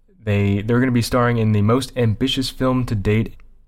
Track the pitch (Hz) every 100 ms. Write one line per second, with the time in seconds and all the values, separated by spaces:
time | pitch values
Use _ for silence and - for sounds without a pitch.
0 | _ _ 107 101 101 101 104 120 131 120
1 | 110 127 120 117 110 107 104 127 127 -
2 | 117 101 131 135 127 - 131 127 123 107
3 | 104 107 113 - - -